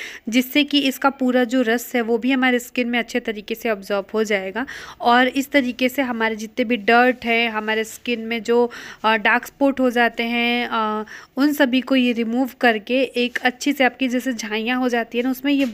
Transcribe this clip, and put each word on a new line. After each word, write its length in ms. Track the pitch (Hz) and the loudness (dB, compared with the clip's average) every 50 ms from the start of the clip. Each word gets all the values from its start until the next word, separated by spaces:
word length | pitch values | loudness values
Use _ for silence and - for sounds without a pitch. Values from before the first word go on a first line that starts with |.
| - - - - - - | -12 -14 -16 -14 -8 -2
जिससे 340 | 214 254 247 254 - 294 285 | 0 0 0 2 2 0 2
कि 160 | 294 - 285 | 2 2 0
इसका 300 | 277 269 247 - - 277 262 | 0 0 -2 0 0 -2 0
पूरा 300 | - 262 254 247 254 254 | 0 0 0 2 2 0
जो 180 | 226 247 262 247 | 2 2 0 2
रस 320 | 220 226 240 233 - - | 2 0 -2 -2 -4 -4
है 60 | 247 226 | -2 0
वो 160 | 214 233 226 | 0 0 0
भी 120 | 226 254 269 | 0 0 0
हमारे 260 | 262 254 254 247 240 | 2 2 2 0 0
स्किन 300 | 240 - - 254 247 233 | -2 -4 -4 -4 -2 -2
में 100 | 240 240 | -2 -2
अच्छे 220 | 226 - - 247 | -4 -2 -4 -4
तरीके 340 | 233 233 214 214 202 - 226 | -4 -4 -6 -8 -8 -8 -8
से 140 | 220 - 233 | -4 -4 -4
अब्जॉर्ब 440 | 220 202 196 - 208 202 190 - - | -4 -4 -4 -4 -4 -4 -4 -2 -2
हो 80 | 220 220 | -2 0
जाएगा 400 | 202 214 196 190 196 190 220 262 - - - - - - - - | 0 0 -2 -2 -4 -6 -6 -8 -8 -10 -14 -16 -18 -14 -2 2
और 260 | 233 240 247 254 254 | 4 6 6 6 4
इस 220 | - 269 262 - - | 2 0 -2 2 2
तरीके 360 | 285 247 247 240 - 254 247 | 2 2 2 0 0 -2 0
से 140 | 254 - 269 | 0 -2 -2
हमारे 320 | 247 240 226 226 226 220 | -2 -2 0 0 0 -2
जितने 280 | 208 220 220 - - 254 | -4 -8 -6 -4 -4 0
भी 120 | 220 247 226 | 0 0 0
डर्ट 460 | 196 233 233 233 247 254 247 254 - | 4 4 6 6 6 6 2 0 -2
है, 240 | 233 233 226 233 233 | 0 0 2 0 0
हमारे 360 | 214 214 214 214 220 220 220 | -2 -4 -2 -2 -2 -2 -2
स्किन 360 | 220 - - - 240 240 220 220 | -4 -8 -8 -6 -4 -4 -4 -4
में 200 | 226 233 233 208 | -4 -6 -4 -2
जो, 280 | - 233 240 240 240 - - - - - - - | 2 2 2 2 2 -2 -8 -16 -16 -10 -2 0
आ, 120 | 214 220 220 | 2 2 2
डार्क 280 | 208 233 220 247 - | 4 2 2 2 0
स्पॉट 340 | - - - 277 277 269 - | -4 -2 0 0 0 2 2
हो 100 | 262 254 | 0 0
जाते 320 | 220 240 240 233 233 - 233 | 2 2 2 2 0 -2 -4
हैं, 440 | 233 240 240 233 240 240 240 240 - | -2 -2 0 0 0 0 -2 -2 -2
आ, 360 | - 226 220 214 214 214 214 - - - - - _ | -2 -2 -2 -2 -4 -4 -6 -8 -12 -18 -20 -10 _
उन 160 | 254 269 302 285 | 0 0 2 2
सभी 260 | 294 294 240 240 262 247 | 2 2 2 2 0 0
को 140 | - 269 | 2 2
ये 160 | 262 247 247 240 | 2 2 2 0
रिमूव 360 | 226 233 220 233 247 269 240 - - | 0 -2 -2 -2 -2 -2 -2 -2 0
करके 420 | - 240 220 220 208 - 247 269 262 240 - 247 | 2 2 2 2 -2 -2 0 0 0 0 0 -2
एक 200 | 240 240 - - - | -2 -2 -4 -2 -2
अच्छी 300 | 254 247 - - 285 277 | -2 -4 -2 -2 -2 0
से 120 | - 262 | 2 0
आपकी 240 | 240 - - 269 254 | 0 0 -2 -2 -2
जैसे 240 | 240 254 247 262 254 | -2 -2 -2 -4 -6
झाइयाँ 460 | 220 - 208 208 220 220 226 254 254 | -6 -6 -6 -6 -4 -2 -2 -2 -2
हो 100 | 254 254 | 0 0
जाती 300 | 240 233 226 226 - 240 | 0 -2 -2 -2 -4 -2
है 60 | 240 | -2
ना, 60 | 262 | -2
उसमें 220 | 262 254 - 285 285 | -2 -2 0 0 2
ये 140 | 269 277 240 | 2 0 -2